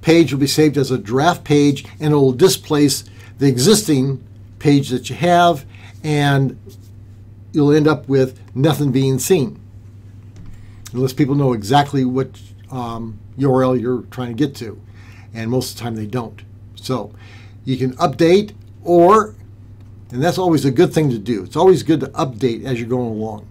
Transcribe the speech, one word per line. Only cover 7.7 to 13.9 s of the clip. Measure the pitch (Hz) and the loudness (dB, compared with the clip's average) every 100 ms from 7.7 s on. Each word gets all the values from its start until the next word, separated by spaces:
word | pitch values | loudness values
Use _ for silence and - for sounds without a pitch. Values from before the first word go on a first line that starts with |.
end | 156 151 | 4 4
up | 143 139 | 0 0
with | 135 131 - - | 0 0 -4 -12
nothing | 123 151 139 147 | -2 0 0 0
being | 127 135 131 | 0 0 -2
seen, | - 185 120 - - - - - - - - - - - - - - | 0 0 0 -6 -20 -20 -20 -20 -20 -20 -20 -20 -20 -20 -20 -20 -12
unless | 120 131 | -4 -4
people | - 139 | 0 0
know | 139 139 | 2 0
exactly | 117 104 143 143 143 | -2 0 0 2 -2
what, | 127 127 131 - - - - | -2 -2 -6 -10 -20 -20 -14
um, | 131 120 117 113 107 - - | -10 -10 -10 -12 -14 -18 -4
U | 135 | 0
R | 131 | 2
L | 131 127 | 2 0
you're | 113 | -2